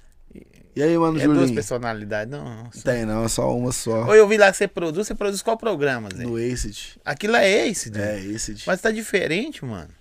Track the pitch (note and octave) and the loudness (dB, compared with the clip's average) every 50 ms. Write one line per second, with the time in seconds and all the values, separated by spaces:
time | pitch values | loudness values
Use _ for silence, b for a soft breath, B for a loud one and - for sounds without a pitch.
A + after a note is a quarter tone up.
0 | - - - - - - - - - - - - - - - C3+ C#3+ D#3+ E3+ E3 | -20 -20 -20 -20 -20 -20 -20 -20 -20 -20 -20 -20 -20 -10 -2 0 2 4 4 4
1 | E3 D#3+ D#3+ D3+ C#3+ D3 D3 C#3 C3+ C3 A#2 G#2+ G#2 - C3+ A#2+ B2 A#2 A2+ G#2+ | 4 2 2 2 4 4 6 6 4 4 2 0 -2 -4 -4 -4 -4 -4 -6 -6
2 | G#2+ G2+ G#2+ G#2+ G#2+ A#2 C#3+ C#3+ C#3+ B2+ A2+ A2 A#2 A#2+ - - - C3+ B2 A#2+ | -6 -4 -4 -4 -4 -6 -8 -10 -12 -12 -12 -14 -16 -16 -18 -6 -2 -2 -2 0
3 | A2+ G#2+ G#2+ A2+ A#2 A2+ - - B2 C3 B2 B2 B2 B2+ B2+ - - A#2+ A2+ A2 | 0 -2 0 0 0 0 0 0 0 0 0 0 -2 -2 -4 -4 -2 -2 -2 0
4 | A2+ - G#3+ A3 G#3+ G3 A3 G#3 G3+ G3 F#3+ - G#3 F#3+ - F#3+ E3+ E3 D3+ F3+ | 4 8 8 8 8 8 6 6 6 6 4 2 -2 -4 -2 -4 -4 -4 -4 -4
5 | G#3+ - A3 - G#3 G3+ G3+ F#3+ - A3+ A3+ A3 - A3+ G3 D3 C#3+ C#3+ B2+ A#2+ | -6 -6 -6 -4 -4 -4 -4 -4 -2 -4 -4 -2 -2 -4 -2 0 0 -2 -2 -2
6 | G#2+ G2+ F#2 F#2+ A#2 A#2+ A#2 A2+ A#2 B2 B2 A#2 A2 G#2+ G2+ - - - - - | -6 -8 -10 -8 -6 -6 -4 -4 -2 -2 -2 -4 -4 -6 -6 -10 -14 -16 -18 -12
7 | - - C#3+ C#3 G#3 G#3 A3+ A#3+ - F#3+ G3 A#3 E4+ C#4 F#3 - - A#2 G#2 G#2 | -8 -8 -6 -4 -2 2 2 4 4 4 4 4 2 0 -2 -4 -6 -6 -4 -4
8 | G2+ G#2 G#2+ G2+ F#2+ G2 G#2+ A2 - - G#2+ G#2 - - F#3 F#3 - A3+ A3 A3 | -4 -2 -4 -6 -6 -8 -8 -6 -8 -8 -10 -8 -4 -4 -2 0 0 -2 -2 -2
9 | A3 - - F#3 - C#3+ D#3 F#3 B3+ D#4+ C#4+ - - B2+ A2 F2+ D#2 - - - | -4 -2 -2 0 0 0 0 -2 -4 -6 -8 -10 -10 -10 -10 -10 -12 -14 -18 -20